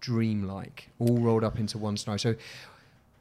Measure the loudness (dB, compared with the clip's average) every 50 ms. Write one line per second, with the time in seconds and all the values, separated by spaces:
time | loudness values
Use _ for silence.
0 | -4 0 2 2 2 2 2 0 -2 -4 -6 -8 -10 -12 -14 -18 -20 -14 -6 0
1 | 2 2 4 4 4 4 4 4 4 2 0 0 -4 -4 -4 -4 -4 -2 -2 -2
2 | -2 -4 -2 0 0 0 0 -2 -4 -14 -18 -18 -18 -20 -20 -20 -20 -20 _ -20
3 | _ _ _ _